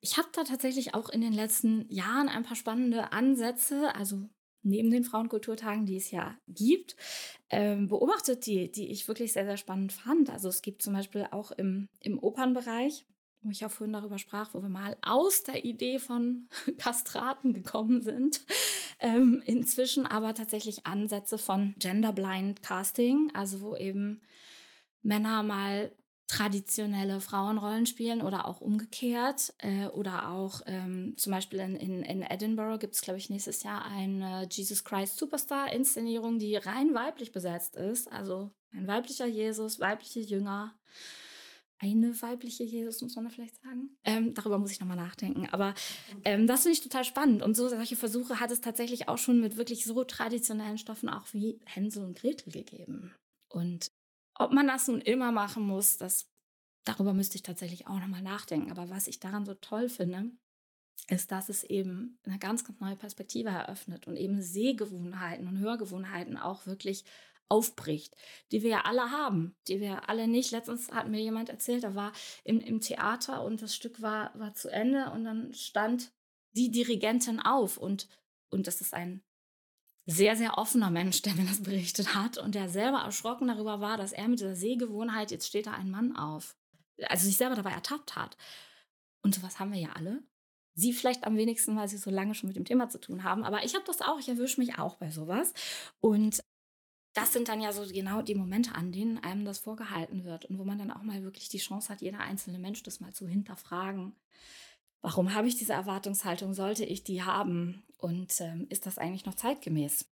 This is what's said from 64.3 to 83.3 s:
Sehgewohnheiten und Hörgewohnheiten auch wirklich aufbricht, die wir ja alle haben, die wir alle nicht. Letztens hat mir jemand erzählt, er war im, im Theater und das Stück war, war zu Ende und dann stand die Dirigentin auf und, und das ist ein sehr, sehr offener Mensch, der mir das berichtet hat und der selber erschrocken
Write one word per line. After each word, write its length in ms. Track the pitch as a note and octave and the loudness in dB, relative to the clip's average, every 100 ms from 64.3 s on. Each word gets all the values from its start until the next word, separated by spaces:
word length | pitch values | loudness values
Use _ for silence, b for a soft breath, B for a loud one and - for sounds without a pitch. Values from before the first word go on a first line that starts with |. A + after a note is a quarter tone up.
| G3+ | -2
Sehgewohnheiten 1040 | F3+ F#3+ A#3+ A#3+ G#3 F#3 F3 F#3 F3+ E3+ F3+ | -2 0 2 2 -2 -4 -8 -6 -8 -6 -6
und 100 | F#3+ | -2
Hörgewohnheiten 800 | G#3 A#3 G3 F#3 F#3+ F#3 F3+ - | -2 -2 -4 -6 -6 -8 -6 -6
auch 300 | - F#3+ - | -6 -6 -8
wirklich 380 | G3 G3+ G3 - B B B _ | -8 -4 -6 -8 B B B _
aufbricht, 640 | G#3 A3+ - - D3+ - _ B B _ | 4 4 -4 -4 -4 -4 _ B B _
die 100 | G#3+ | 0
wir 80 | A3 | 4
ja 100 | G#3+ | 4
alle 280 | F#3 A#3+ A#3+ | 4 2 0
haben, 440 | C#4+ C#4+ G3 E3+ - - | 0 2 2 0 -6 -6
die 120 | G3 | -4
wir 300 | G3+ F#3+ - | -2 -6 -2
alle 180 | A3 A3+ | 0 4
nicht. 220 | A#3 B3+ | 4 2
Letztens 400 | A3+ A3+ A#3+ A#3+ | -2 -6 -8 -4
hat 180 | A#3+ A3 | -4 -2
mir 120 | G#3+ | -2
jemand 280 | A3 A3 A#3 | 0 -2 -4
erzählt, 360 | A3 - B3 | -6 0 0
er 100 | A3+ | 0
war 180 | G3 G3+ G#3+ B B | -4 -4 -8 B B
im, 160 | - A3 | 2 2
im 220 | A#3 A3+ | 2 -2
Theater 600 | A3 - G3+ A#3+ - B3+ | -2 0 0 0 -2 -4
und 200 | B2+ A3 | -4 -4
das 120 | G#3+ | -4
Stück 280 | - A#3 A#3 | -6 -8 -6
war, 360 | A3 G#3+ G#3+ - | -4 -2 -4 -6
war 140 | G#3+ | -10
zu 160 | G#3 - | -8 -4
Ende 440 | G#3 A#3 C4+ C4+ | 0 2 2 0
und 120 | A3 | -4
dann 300 | A3+ A3 A#3 | -4 -4 -6
stand 580 | - - G#3 A3 B3 - _ _ _ _ | -8 -4 0 2 0 -2 _ _ _ _
die 160 | G#3+ B3 | 2 2
Dirigentin 720 | A3+ A#3+ A3+ G#3+ A#3+ A#3+ A3+ | 4 2 4 4 4 2 2
auf 380 | - C4+ G3+ - | 4 4 4 0
und, 300 | F#3+ G3 - b _ _ _ | -2 -4 -4 b _ _ _
und 140 | G3 F#3 | -2 0
das 160 | F3 | -2
ist 100 | - | -4
ein 300 | - F3 F#3 _ _ _ _ _ _ _ _ - | -4 -6 -8 _ _ _ _ _ _ _ _ -4
sehr, 280 | E3 G3+ A3+ | 6 6 6
sehr 200 | A#3 - | 2 2
offener 340 | A3 B3 G3+ | 4 6 6
Mensch, 320 | E3+ F#3 F3+ | 4 4 2
der 120 | G#3 | 2
mir 100 | F3 F#3 | 2 2
das 160 | G3 | 2
berichtet 520 | G3 G3 F3 - F#3+ | 0 0 0 0 0
hat 240 | G3+ A3 - | 2 0 -2
und 160 | - | -2
der 140 | G3+ F#3+ | -2 0
selber 300 | F3+ A#3 C4+ | 2 2 2
erschrocken 500 | - G#3 A3+ | 0 -2 -4